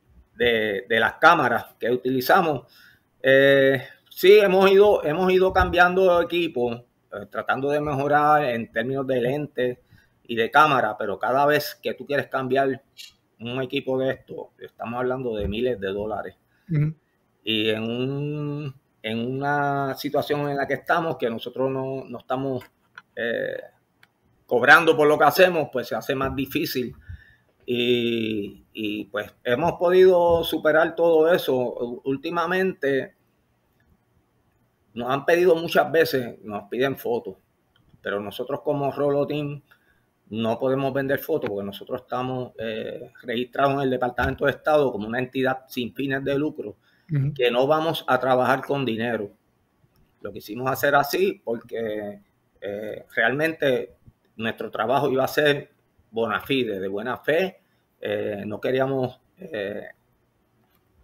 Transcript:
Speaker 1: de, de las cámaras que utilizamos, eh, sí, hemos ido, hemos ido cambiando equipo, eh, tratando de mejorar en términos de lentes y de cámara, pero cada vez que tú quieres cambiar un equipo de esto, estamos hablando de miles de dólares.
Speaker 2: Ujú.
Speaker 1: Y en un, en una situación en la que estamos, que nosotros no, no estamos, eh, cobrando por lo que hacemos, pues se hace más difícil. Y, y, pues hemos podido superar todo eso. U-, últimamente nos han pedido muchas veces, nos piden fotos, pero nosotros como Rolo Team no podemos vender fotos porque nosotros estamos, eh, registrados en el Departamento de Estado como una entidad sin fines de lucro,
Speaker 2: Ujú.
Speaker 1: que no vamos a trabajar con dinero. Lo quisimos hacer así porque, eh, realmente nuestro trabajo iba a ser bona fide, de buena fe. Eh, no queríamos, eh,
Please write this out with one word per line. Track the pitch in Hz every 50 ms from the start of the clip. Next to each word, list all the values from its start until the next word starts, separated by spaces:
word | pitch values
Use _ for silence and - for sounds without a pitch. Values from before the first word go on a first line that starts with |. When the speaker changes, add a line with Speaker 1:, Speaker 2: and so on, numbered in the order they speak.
| _ _ _ - - _ _
Speaker 1:
de, | - 117 120 117 110 107 107 98 98 - -
de | 113 110
las | 113 104 -
cámaras | - - 160 175 160 139 120 117 117 - - - _
que | - 110
utilizamos, | 123 127 - 131 131 127 123 - - 196 180 160 147 131 - _ _ _ - - _ _ _ _ _ _
eh, | - 135 135 135 139 139 139 139 135 135 135 127 127 - - _ _ _
sí, | - - - 180 208 214
hemos | 202 196 185 190 190 190
ido, | 196 196 208 208 196 - -
hemos | 151 151 170 185 185
ido | 185 185 190 190 185
cambiando | 185 185 185 160 170 180 180 180 190 190 185 175 175
equipo, | 175 170 170 175 170 160 - 123 120 120 117
eh, | 120 - _ _ _ _ _ - 101 104 -
tratando | - 107 107 - 107 127 135 143
de | 143 147
mejorar | 151 151 143 131 143 143 147 147 147 147 151 151 147
en | 131 120 117 113 -
términos | - 113 113 123 135 139 139
de | 131 131 127
lentes | 117 123 135 151 151 135 - - 127 123 123 - _ _ _ _ _ _ _ _ _ -
y | 117
de | 117 113 110
cámara, | - 143 156 151 143 127 113 107 107 -
pero | 113 104 95 95
cada | - 110 123 135 143
vez | 147 147 147 147 - - _
que | - 117 110
tú | - 127
quieres | - 143 139 - -
cambiar | - 131 135 127 127 139 139 139 131 131 _ _ _ - - - _ _ _ _ _ -
un | 110 120 123 131
equipo | 135 127 139 139 127 135 131 131
de | 131 131
esto, | 127 127 _ - - - - - _ -
estamos | - - _ - - 110 117 123
hablando | 127 127 127 135 131 120 110
de | 107 101 98
miles | 101 110 123 127 123 101
de | 98 95
dólares. | 98 101 101 107 107 98 101 90 - _ _ _ _ _ _ -
Speaker 2:
Ujú. | 165 147 147 156 160 _ _ _ _ _ _ _ _ _ -
Speaker 1:
Y | 107 110 107 107 110
en | 107 110 110
un, | 113 117 123 127 131 139 139 147 147 147 151 147 147 143 147 151 139 131 - _ _ _ _
en | - 110 110 113
una | 117 123 131 135 139 143 143 147 143 143 139 139 139 135 131
situación | - - 143 143 147 147 - 147 147 147 143
en | 143 139
la | 135 131
que | 143
estamos, | - - - 165 170 165 165 151 -
que | - 120
nosotros | 117 113 - 127 - 120 131 135
no, | 135 135 131 131 135 135 -
no | - 123 117
estamos, | - - 131 131 135 139 131 123 - - _ _ _ _ _ - - _ -
eh, | - 110 117 113 107 - - 50 50 - - _ _ _ _ _ _ _ _ _ _ _ _ _ _ _
cobrando | - 123 120 117 131 151 165 170 160 156
por | 143 151 147
lo | 151 147
que | 156
hacemos, | - - 190 185 185 175 165 143 -
pues | - 127 113 -
se | 123
hace | 110 113 - 147
más | 139 135 135 131
difícil. | 131 135 131 - 151 120 - - 135 120 113 - - - - - - - _ _ _ _ _ _ _ _
Y, | - 123 120 120 120 123 120 117 117 117 113 110 110 110 104 101 101 101 - - _ -
y, | - 110 104 104 107 101
pues | - - 104 104 - - _ -
hemos | 120 123 127 160 175 175
podido | - 180 175 185 185 185 185 185 175 175 170 170 170 156
superar | - - 156 - 156 151 156 170 170 165
todo | - 170 170 165 156 156 165 180
eso. | 170 - - 131
U-, | 127 123 120 - - 123 120 120 120 -
últimamente | 135 135 139 139 165 170 175 165 170 180 185 190 190 175 - - 135 139 135 131 - _ _ _ _ _ _ _ _ _ _ _ _ _ _ _ _ _ _ _ _ _ _ _ _ _ _ _ _ _ _ _ _ _ _ _ _ -
nos | 117 120 123
han | 131 143 139
pedido | - 170 170 180 185 165
muchas | 165 170 165 - 185 147 -
veces, | 135 165 160 156 - 131 120 113 110 - -
nos | 107 104 101 98 -
piden | 113 113 131 139 131 -
fotos, | - - 120 113 - 98 95 - _ _ _ _ _ _ _ _ _ _ _ _
pero | - - 98 101
nosotros | 107 104 98 - 123 - 139 135
como | - 151 143 143 143 135
Rolo | 127 139 143 147 143 143 143
Team | 143 147 147 147 143 147 143 - _ _ _ _ _ _ _ _ _ _ _ _ -
no | 101 110 113 110 113 -
podemos | 135 131 131 135 139 135 127
vender | 139 135 135 139 135
fotos | - - 160 147 - -
porque | 101 101 98
nosotros | 101 95 - - - 120 123
estamos, | - - 123 127 127 127 127 127 123 110 - -
eh, | 113 113 110 110 113 110 107 110 120 127 - - -
registrados | 123 117 117 123 - - - 139 139 139
en | 139
el | 139 131
Departamento | 127 123 127 123 123 - 123 131 131 - 151
de | 143
Estado | 127 - - 156 151 151 143 127
como | - 101 104 110
una | 113 127
entidad | 127 127 - 135 127 127 131 - - -
sin | - 127 120 113 -
fines | - 135 139 135 135 139
de | 139 139 139
lucro, | 147 156 151 - 107 110 98 _ _ _ _ _ _ - 160
Speaker 2:
Ujú. | 143 135 143 143
Speaker 1:
que | - 123 123
no | 117 120 135 139
vamos | 156 156 160 165 156 156 - -
a | 131 127
trabajar | - 131 127 123 127 120 135 143 139
con | - 143 139 135
dinero. | 120 113 110 113 120 117 107 104 101 - _ _ _ _ _ _ _ _ _ _ _ _ _ _ _ _ _
Lo | - 104 98
quisimos | 107 - - 104 120 127 131
hacer | 131 131 - 143 143
así | 143 143 143 - 180 190 208 - - -
porque, | - 117 117 - - - 113 113 110 107 107 104 101 101 101 _ _ _ _ _ _ _ _
eh, | - 98 101 104 107 107 107 - - _ -
realmente | - 113 113 123 143 156 160 160 - 151 139 127 117 110 - - _ _ - - _ _ _ _ -
nuestro | 113 113 107 - 117 107
trabajo | - - 107 113 127 143 147 143
iba | 127 131 131
a | 135
ser | - - 151 147 143 139 - - _ _ _ _ _ _ _ _
bona | - 113 113 110 104 92
fide, | - - 139 135 120 110 101 95
de | 92 98
buena | 98 101 110 123 120 -
fe. | - - 143 165 190 185 190 _ _ _ _ _ _ _ _ _
Eh, | - 107 104 104 104 107 104 101 98
no | 104 107 101
queríamos, | - 131 127 131 135 135 135 135 127 127 - _ _ _ _ -
eh, | 185 165 160 107 98 98 104 107 - - - _ _ _ _ _ _ _ _ _ _ _ _ _ _ _ _ _ _ _ _ _